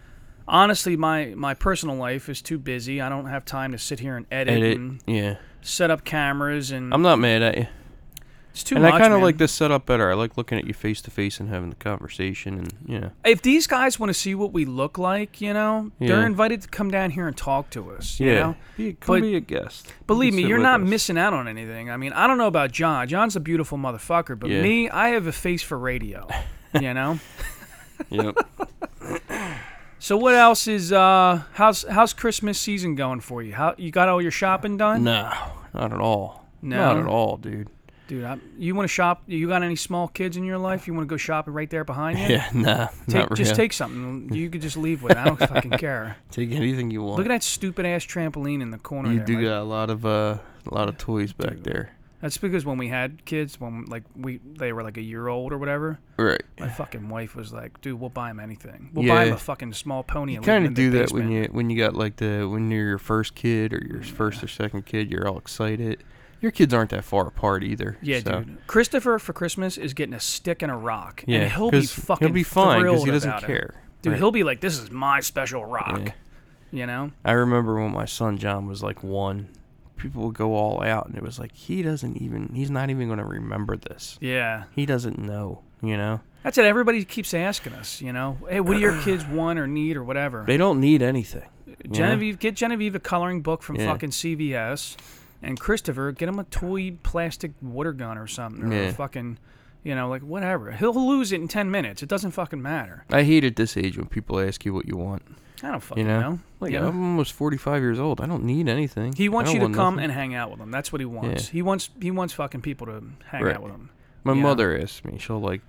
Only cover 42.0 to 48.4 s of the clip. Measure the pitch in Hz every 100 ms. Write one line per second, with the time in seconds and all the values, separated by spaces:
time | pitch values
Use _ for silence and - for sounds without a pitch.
42 | 156 175 196 127 - 120 113 110 113 -
43 | - 117 - - 117 107 220 - - 123
44 | 127 131 117 156 170 165 156 156 156 156
45 | 127 - 147 151 151 127 123 127 147 127
46 | 110 104 - - 120 139 123 131 117 110
47 | 104 107 208 240 - - 190 180 175 175
48 | - 175 160 147